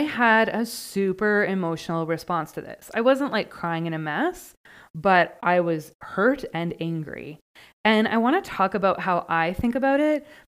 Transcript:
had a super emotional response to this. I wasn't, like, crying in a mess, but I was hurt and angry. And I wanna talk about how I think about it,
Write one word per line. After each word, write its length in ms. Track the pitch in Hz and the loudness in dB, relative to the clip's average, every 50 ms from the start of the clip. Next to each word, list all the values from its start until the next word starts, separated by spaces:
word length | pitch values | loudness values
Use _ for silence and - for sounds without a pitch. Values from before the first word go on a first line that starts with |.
| 294 | 2
had 440 | 302 285 233 240 226 220 220 220 220 | 0 0 2 4 4 6 4 4 2
a 160 | - 208 233 | 0 -4 -4
super 760 | 226 - - - - - 196 196 190 185 190 214 208 208 208 208 | -4 -6 -12 -14 -6 -4 -2 0 0 0 0 0 2 2 2 2
emotional 640 | - 190 190 180 165 165 160 - - 165 165 165 | 0 0 -2 -2 -2 -4 -4 -4 -4 -2 -2 -2
response 460 | 156 165 165 - - 180 165 156 156 - | -2 -4 -6 -4 -4 -4 -4 -4 -6 -10
to 80 | 160 | -12
this. 300 | - - - - - - - | -12 -12 -16 -18 -18 -8 -4
I 80 | 214 | 2
wasn't, 300 | 233 254 269 269 285 269 | 4 4 4 4 0 -2
like, 180 | 226 214 - - | -2 -2 -4 -4
crying 380 | - - - 170 165 165 165 | -8 -8 -6 -4 -4 -2 -4
in 60 | 170 160 | -4 -4
a 60 | 160 | -4
mess, 540 | 156 156 147 165 269 359 359 - - - _ _ _ - - - - _ _ | -4 -4 -2 -2 -2 -2 -4 -6 -16 -20 _ _ _ -20 -20 -20 -20 _ _
but 460 | 160 151 202 190 175 165 - - - | -2 2 4 6 6 4 2 -2 -4
I 180 | - 175 180 180 | 0 2 2 4
was 300 | 175 170 165 156 156 - _ _ - | 4 2 -2 -2 -4 -10 _ _ -18
hurt 420 | - - - 196 240 277 285 - - - | -8 -2 2 2 2 2 0 -4 -8 -6
and 220 | 165 170 170 - - | -4 -4 -4 -4 -4
angry. 600 | 165 165 165 160 151 143 - - - 143 151 - _ _ _ - - _ _ _ _ | -4 -4 -4 -6 -6 -8 -12 -12 -12 -14 -16 -18 _ _ _ -20 -20 _ _ _ _
And 240 | 214 220 214 220 | 2 4 4 2
I 100 | - - | 2 2
wanna 240 | 226 226 247 294 381 | 2 2 2 2 0
talk 340 | 392 - - - 190 190 196 | -2 -4 -2 0 0 0 2
about 240 | 202 185 190 - - | 2 2 2 2 2
how 260 | 175 185 180 175 - | 0 0 0 0 0
I 240 | - 165 165 165 165 185 | 0 0 0 0 0 -2
think 200 | - - 233 240 | -2 -2 -2 0
about 260 | 262 247 269 277 277 | 0 2 2 2 4
it, 280 | 302 302 302 285 294 - - - _ _ | 2 2 0 0 -4 -10 -20 -20 _ _